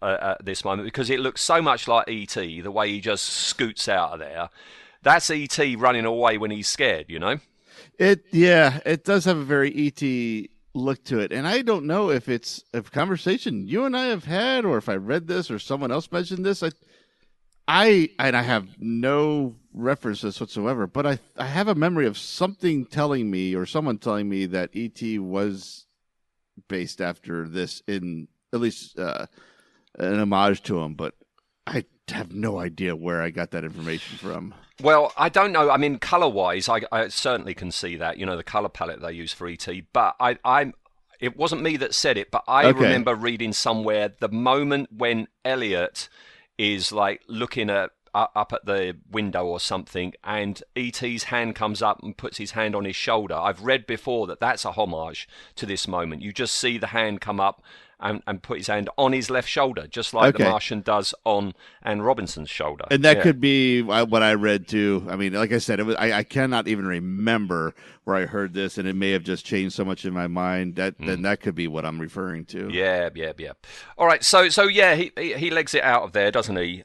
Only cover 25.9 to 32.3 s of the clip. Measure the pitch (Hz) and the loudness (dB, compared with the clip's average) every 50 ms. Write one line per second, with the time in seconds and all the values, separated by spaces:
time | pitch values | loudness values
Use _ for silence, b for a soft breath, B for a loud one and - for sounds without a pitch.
25.9 | _ _ _ _ _ _ _ _ _ _ _ _ _ 98 _ - 98 90 87 - | _ _ _ _ _ _ _ _ _ _ _ _ _ -20 _ -8 -6 -6 -6 -6
26.9 | - - 92 87 87 _ - 85 85 85 82 80 82 92 87 76 - - - - | -6 -6 -6 -6 -6 _ -10 -8 -8 -6 -6 -6 -6 -6 -6 -6 -8 -12 -8 -6
27.9 | 101 95 90 87 82 80 76 - _ _ _ - - 117 120 113 - - - - | -6 -6 -6 -8 -8 -10 -12 -16 _ _ _ -6 -4 -2 -2 -2 -4 -4 -16 -14
28.9 | - - 90 80 - - - - b b b b b b b b b b b b | -10 -8 -6 -6 -6 -8 -10 -12 b b b b b b b b b b b b
29.9 | b - - 92 101 107 107 101 101 95 101 101 98 - - - 101 85 78 78 | b -4 -2 0 2 2 2 4 4 4 6 4 4 2 -2 -4 -2 -2 -2 -4
30.9 | 76 - 82 - - _ _ _ _ _ _ _ _ _ - - - 123 - _ | -6 -8 -8 -10 -10 _ _ _ _ _ _ _ _ _ -12 -6 -6 -6 -6 _
31.9 | _ _ - - - 104 87 82 | _ _ -16 -12 -10 -10 -10 -8